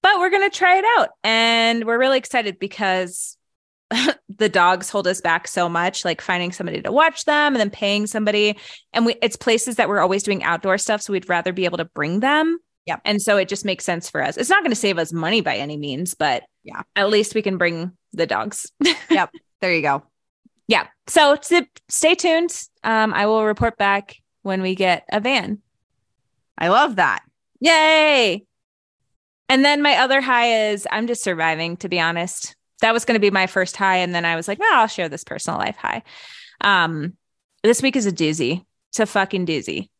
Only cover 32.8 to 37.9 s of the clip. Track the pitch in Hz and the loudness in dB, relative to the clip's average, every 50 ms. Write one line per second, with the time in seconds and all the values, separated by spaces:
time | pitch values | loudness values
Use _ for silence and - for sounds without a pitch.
32.8 | - 220 226 233 - - 233 220 202 202 196 196 185 185 - 202 185 185 - - | 2 4 4 2 0 0 0 2 2 2 2 2 0 0 0 -2 -2 -2 -4 -2
33.8 | 196 190 185 185 180 175 180 170 170 170 170 165 165 - 196 214 - - 226 254 | 0 2 2 2 0 0 -2 -2 -2 -2 -2 -2 -4 -6 -6 -2 0 2 4 4
34.8 | 220 220 - - 180 160 147 - - - - - - - 165 - - - - - | 4 2 0 -4 -6 -6 -6 -10 -10 -12 -12 -10 -6 -6 -4 -4 -4 -6 -6 -6
35.8 | - - - 226 - - - - - - - - - - - _ - 208 202 185 | -6 -6 -6 -6 -8 -14 -20 -20 -20 -20 -20 -20 -20 -20 -10 _ 0 2 2 2
36.8 | 170 160 165 156 147 175 - _ _ _ _ _ _ _ _ _ - 208 233 - | 2 0 -2 -6 -6 -8 -10 _ _ _ _ _ _ _ _ _ 2 2 2 4
37.8 | 254 269 | 2 0